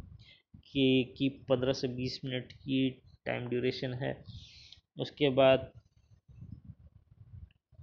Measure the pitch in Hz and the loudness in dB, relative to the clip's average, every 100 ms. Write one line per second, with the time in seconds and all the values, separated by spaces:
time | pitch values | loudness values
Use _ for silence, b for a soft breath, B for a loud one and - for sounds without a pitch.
0 | - - b b _ - - 139 131 131 | -14 -18 b b _ -20 -4 2 4 4
1 | 120 - 135 - - 123 127 131 131 123 | 2 -2 -4 -2 -2 0 0 -2 -4 -4
2 | 127 - 135 127 127 - 147 131 131 127 | -6 -6 -6 -8 -8 -12 -2 0 0 -4
3 | - - 127 123 120 123 123 - 131 123 | -20 -14 -6 -6 -4 -2 -2 -2 -6 -4
4 | 135 127 - B B B B B _ - | -6 -6 -12 B B B B B _ -8
5 | 131 - 143 131 135 131 - - _ _ | -6 0 2 6 6 6 2 -18 _ _
6 | _ _ _ - - - - - - _ | _ _ _ -20 -18 -18 -18 -20 -20 _
7 | _ - - - - _ _ - | _ -20 -20 -20 -20 _ _ -20